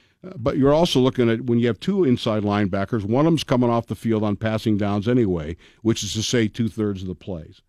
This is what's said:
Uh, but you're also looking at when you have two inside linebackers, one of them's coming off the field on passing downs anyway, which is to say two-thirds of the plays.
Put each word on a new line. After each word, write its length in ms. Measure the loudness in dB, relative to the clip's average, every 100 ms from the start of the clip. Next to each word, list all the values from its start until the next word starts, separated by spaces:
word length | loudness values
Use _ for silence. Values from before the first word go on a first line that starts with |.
| _ _ -18
Uh, 40 | -6
but 200 | -4 2
you're 160 | 4
also 280 | 4 4 4
looking 280 | 2 2 2
at 120 | 2
when 160 | 0 0
you 80 | 0
have 120 | -2
two 240 | -2 0
inside 380 | 2 2 0 0
linebackers, 600 | 0 0 0 -2 -2 -4
one 220 | 0 2 2
of 60 |
them's 120 | 0
coming 260 | 0 2 2
off 160 | 0 -2
the 80 |
field 300 | -8 -2 0
on 120 | 0 -2
passing 400 | -2 -2 0 0
downs 300 | 0 -2 0
anyway, 480 | 0 0 -2 -6 -12 -16 _
which 200 | -2 -2
is 100 | -4
to 80 | -6
say 260 | -2 0 0
two-thirds 540 | -2 -4 -2 -6 -4
of 60 | -10
the 60 |
plays. 460 | -10 -10 -12 -12 -20